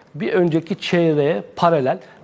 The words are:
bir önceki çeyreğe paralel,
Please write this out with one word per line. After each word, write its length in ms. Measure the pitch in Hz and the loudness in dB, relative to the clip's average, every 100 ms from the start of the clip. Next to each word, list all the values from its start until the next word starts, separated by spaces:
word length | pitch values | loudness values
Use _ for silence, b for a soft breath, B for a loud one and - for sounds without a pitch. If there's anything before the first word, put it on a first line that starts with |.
| B 147 | B -8
bir 180 | 220 | -2
önceki 420 | 185 175 160 156 202 | 0 2 0 -2 -8
çeyreğe 640 | - 175 165 151 143 196 - - | -2 2 2 2 0 -2 -6 0
paralel, 440 | 170 160 131 185 B B | 2 2 0 -4 B B